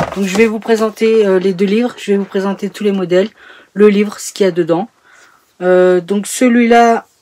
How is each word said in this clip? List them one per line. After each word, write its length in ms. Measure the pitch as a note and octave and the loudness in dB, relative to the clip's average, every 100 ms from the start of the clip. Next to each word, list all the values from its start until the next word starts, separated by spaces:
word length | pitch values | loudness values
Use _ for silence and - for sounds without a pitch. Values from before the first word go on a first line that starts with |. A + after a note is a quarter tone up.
| - - | -6 -4
Donc 80 | |
je 120 | G3 F#3 | -4 0
vais 100 | A3+ | 0
vous 120 | G#3+ | 0
présenter, 680 | G#3 A3+ A3 G#3 A3+ A3+ G#3 | -2 -2 -2 -2 0 2 2
euh, 120 | F#3+ | 2
les 160 | F#3+ | 0
deux 120 | F3+ G3 | -2 0
livres, 280 | G#3 A#3+ - | 0 -2 -6
je 160 | - | -4
vais 60 | G3+ | -2
vous 60 | |
présenter 460 | G3 G3+ G3 G3 G3+ | -2 -4 -4 -6 -8
tous 120 | - | -6
les 100 | G#3 | -4
modèles, 360 | G3 F3+ F3+ G#3 - - - _ | -2 0 0 0 -6 -20 -20 _
le 160 | G3 G#3+ | 2 4
livre, 300 | G3+ G#3 - | 4 -2 -6
ce 140 | - | -16
qu'il 120 | - | -2
y 40 | G3 | -2
a 20 | |
dedans. 380 | E3+ E3 E3 A3 _ _ _ _ _ _ _ | 0 -2 -2 -4 _ _ _ _ _ _ _
Euh, 400 | F3+ F3+ F#3 F3+ | 0 2 4 2
donc 260 | F3 G3+ G3+ | 0 -6 -6
celui-là, 800 | - B3+ A#3+ A#3 A#3 A#3 A#3 - _ | -2 2 2 4 4 4 2 -4 _